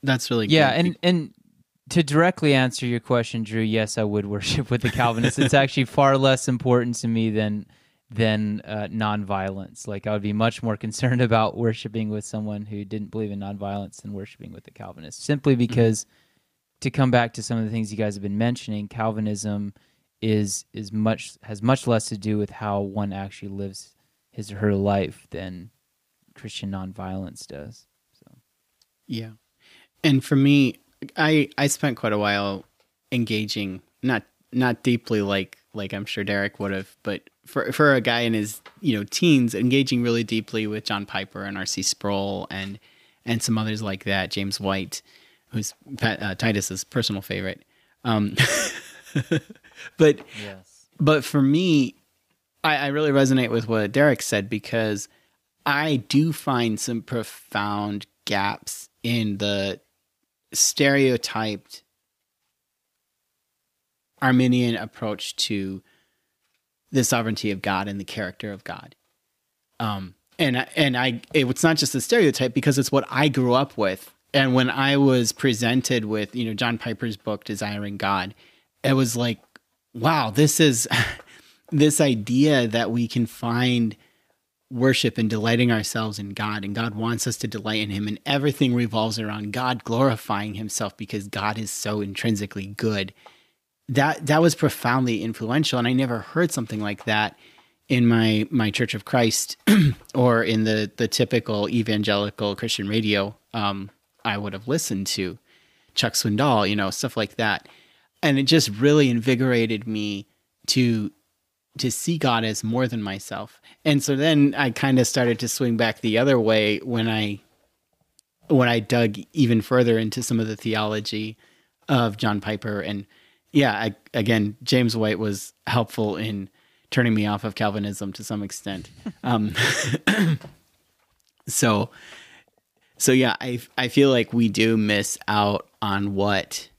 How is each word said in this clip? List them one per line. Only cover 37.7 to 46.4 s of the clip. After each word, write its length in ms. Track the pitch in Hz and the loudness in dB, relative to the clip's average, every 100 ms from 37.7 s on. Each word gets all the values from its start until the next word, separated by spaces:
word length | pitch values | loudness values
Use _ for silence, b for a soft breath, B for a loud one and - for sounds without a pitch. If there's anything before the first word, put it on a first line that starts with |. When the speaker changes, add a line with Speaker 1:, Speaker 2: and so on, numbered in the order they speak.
Speaker 1:
for 220 | 135 151 131 | 2 4 4
a 40 | |
guy 200 | 117 117 | 2 0
in 140 | 117 | 0
his, 260 | 113 104 - - _ | 0 -2 -8 -18 _
you 160 | 170 107 | -2 -2
know, 60 | |
teens, 500 | 101 - 175 143 120 110 | -4 0 4 6 4 0
engaging 460 | 120 135 135 123 | 2 2 2 0
really 180 | 120 117 | 0 0
deeply 460 | 113 113 104 113 107 | 0 -4 -4 -6 -4
with 160 | 107 | -6
John 220 | - 101 101 | -4 -6 -4
Piper 360 | 98 95 98 | -8 -8 -10
and 160 | 98 98 | -10 -8
R 80 | 95 | -6
C 160 | - | -4
Sproul 640 | 95 - 101 98 98 98 92 | -4 -4 -4 -2 -4 -6 -8
and, 260 | 95 95 98 b b b b | -10 -10 -12 b b b b
and 180 | - 117 | -4 -2
some 160 | - 110 | 0 -2
others 240 | 110 107 | -2 -6
like 220 | 104 98 | -6 -8
that, 260 | - 98 92 | -4 -2 -2
James 300 | - 98 98 | -4 -6 -4
White, 420 | 98 95 82 - b b b b b | -4 -4 -6 -12 b b b b b
who's 240 | 110 104 - - 135 | -8 -8 -12 -16 -4
Pat, 260 | 120 104 | -4 -2
uh, 120 | 101 | -6
Titus's 500 | 92 | -4